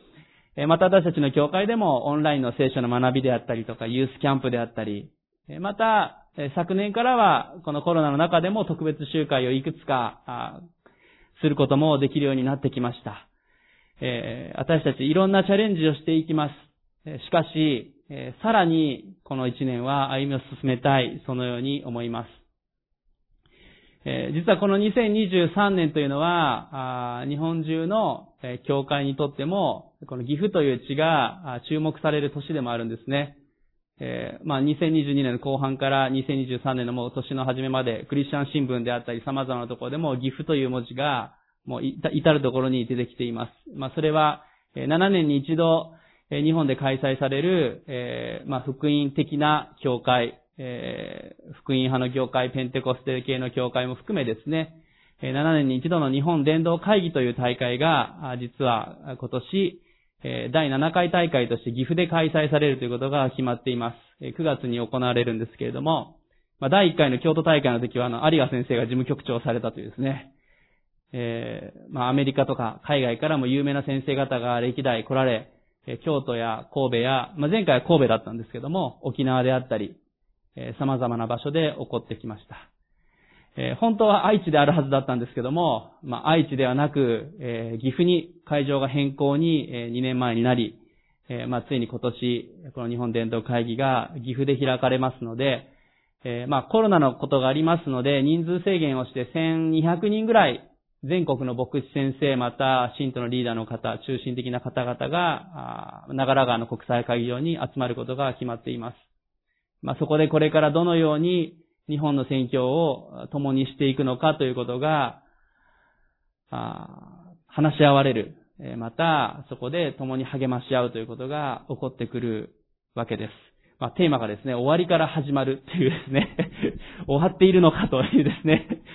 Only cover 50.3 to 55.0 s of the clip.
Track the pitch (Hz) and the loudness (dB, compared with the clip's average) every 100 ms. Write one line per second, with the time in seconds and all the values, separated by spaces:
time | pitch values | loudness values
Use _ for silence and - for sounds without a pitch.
50.3 | - _ - 127 120 123 - - 50 - | -6 _ -16 -12 -10 -8 -10 -10 -12 -16
51.3 | - - - - 131 131 131 127 131 127 | -20 -20 -12 -2 0 2 0 0 -2 -2
52.3 | 127 127 131 127 131 127 127 - 127 123 | 0 -2 -2 -4 -4 -2 -4 -4 -4 -4
53.3 | 127 127 131 123 127 127 127 - 190 120 | -4 -4 -4 -2 -2 -4 -6 -6 -4 -2
54.3 | 110 147 160 160 - _ _ | -4 -4 -4 -4 -10 _ _